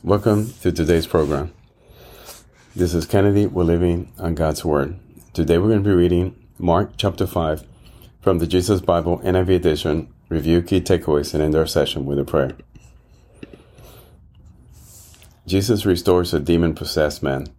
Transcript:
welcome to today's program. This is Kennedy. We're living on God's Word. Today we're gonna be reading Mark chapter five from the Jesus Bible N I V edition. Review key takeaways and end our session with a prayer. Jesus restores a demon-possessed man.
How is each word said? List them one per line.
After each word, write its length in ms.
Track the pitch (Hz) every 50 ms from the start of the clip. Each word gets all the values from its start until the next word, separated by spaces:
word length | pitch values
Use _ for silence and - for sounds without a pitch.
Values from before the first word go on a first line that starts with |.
| -
welcome 480 | 85 98 101 104 117 104 104 107 123 - - -
to 80 | 92
today's 340 | 80 82 80 76 85 82 80
program. 480 | - - 82 76 71 76 69 76 85 - _ _ _ _ _ _ _ - - - - - - - - - - _ _ _ _ _ _ -
This 200 | - 90 85 82
is 100 | 85 78
Kennedy. 400 | - - 101 98 101 101 101 104
We're 180 | 92 - 90 87
living 480 | 82 85 85 90 87 85 85 - - -
on 160 | - 90 82 82
God's 320 | 76 82 78 76 - -
Word. 320 | 82 76 71 69 73 90 - - - - - - -
Today 280 | - - 82 76 85 85
we're 100 | 95 110
gonna 120 | 113 101
be 100 | 98 104
reading 440 | 98 87 87 87 87 87 90 - - - - - _
Mark 360 | - 90 87 82 90 101 - -
chapter 300 | - - 101 87 - 98
five 360 | 90 - 90 82 78 78 78 - - - - - - - - - - _ _
from 200 | - 98 92 82
the 80 | 85
Jesus 340 | 78 90 90 90 104 104 90
Bible 400 | - - 87 85 80 85 87 - -
N 120 | 92 90
I 80 | 92 92
V 100 | 92 92
edition. 540 | 90 85 85 76 78 - 80 76 82 73 - - _ _
Review 360 | _ 82 80 71 80 85 87 85
key 180 | - 98 92
takeaways 540 | 87 - 95 87 - - 76 73 71 - -
and 80 | 76 76
end 100 | 78 76
our 140 | 80 80
session 400 | 76 - 82 71 - - 76 67
with 100 | 69 71
a 60 | 69 69
prayer. 300 | - - 76 65 65 - - - _ - - - - - - _ _ - _ _ _ _ - - - - - - _ _ - - - - - - _ - _ - - _ - - - - - - - - - - - - - - - - - - - _ _ _
Jesus 400 | 87 92 98 98 113 110 98 -
restores 480 | 101 90 87 - - 90 90 87 85 -
a 60 | 78
demon-possessed 840 | 69 76 85 85 85 82 76 - 73 - - 80 76 73 - -
man. 240 | - 69 67 67 69 67 -